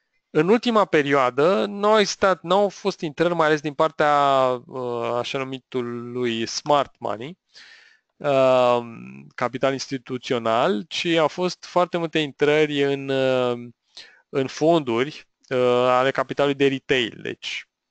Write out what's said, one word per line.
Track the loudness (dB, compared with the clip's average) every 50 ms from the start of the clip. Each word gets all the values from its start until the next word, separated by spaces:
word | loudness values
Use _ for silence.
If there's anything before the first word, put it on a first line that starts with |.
| _ _ _ _ _ _
În | 0 0 2 4
ultima | 2 2 2 2 2 2 2
perioadă, | 2 2 0 2 2 2 2 2 2 2 2 2 2 2 0 -2
nu | -4 -4 -2 0 2
au | 4 4
existat, | 2 0 0 0 0 0 0 0
nu | -2 0 2
au | 2 2 0
fost | -2 -4 -6 -6 -6 -4
intrări, | -6 -6 -2 0 0 0 2
mai | 2 2
ales | 2 2 0
din | -2 -2 -2
partea, | 0 0 0 0 0 2 2 4 4 4 4 4 4 2 2 0 -2 -6
uh, | -10 -10 -8 -6 -6 -4 -4 -4 -4 -4 -4
așa | -4 -4 -6 -6
numitului | -6 -8 -10 -14 -12 -8 -6 -6 -6 -6 -8 -10 -10 -10 -6 -4 -4 -2 -2 -4 -4
smart | -6 -6 -6 -2 0 2 2 0 -2 _ -10
money, | -8 -8 -8 -8 -10 -12 -14 _ _ _ _ -20 -20 -20 -20 -20 -20 _ _ _ _ _ _
uh, | -6 -2 0 2 4 4 4 4 4 4 4 2 2 -2 -6 -12 -16 -18 -18 -18 -20 -20 -16 _
capital | -6 -6 -6 -4 -2 -2 -2
instituțional, | -2 -4 -6 -8 -10 -10 -8 -8 -10 -8 -4 -4 -4 -2 0 0 2 2 2 2 0 -2
ci | -6 -8 -8 -6 -4
au | 0 2 2 2 0
fost | 0 -2 -6 -6 -6 -8 -10
foarte | -4 0 0 0 0 -2
multe | -4 -4 -2 -2 -2
intrări | -4 -4 -4 -2 0 2 4 2 2 2 0 0
în, | 0 0 -2 -2 -4 -4
uh, | -2 0 0 0 0 0 0 -2 -2 -6 -8 -14 -20 _ _ _ -20 -20 -20 -20 _ _ _ _
în | -4 -2 -2
fonduri, | -4 -2 0 2 4 4 4 2 0 0 -2 -2 -4 -6 -14 -20 _ _ _ _ -4
uh, | -2 0 2 2 4 4 4 4
ale | 4 4 2 2
capitalului | 0 -2 -4 -2 -2 0 0 0 2
de | 2 2 2
retail, | 2 0 -2 0 0 0 0 -2 -4 -8
deci | -10 -10 -10 -10 -10 -12 -12 -12 -14 _ _ _ _ _